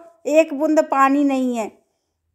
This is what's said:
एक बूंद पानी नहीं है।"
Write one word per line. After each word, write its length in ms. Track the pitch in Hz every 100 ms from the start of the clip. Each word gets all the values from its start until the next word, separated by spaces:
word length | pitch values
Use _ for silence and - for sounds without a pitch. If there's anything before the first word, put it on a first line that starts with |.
| - _ -
एक 280 | 302 320
बूंद 260 | 277 311 311
पानी 440 | 311 269 269 277
नहीं 320 | 285 262 254 240
है।" 220 | 214 - _ _ _ _ _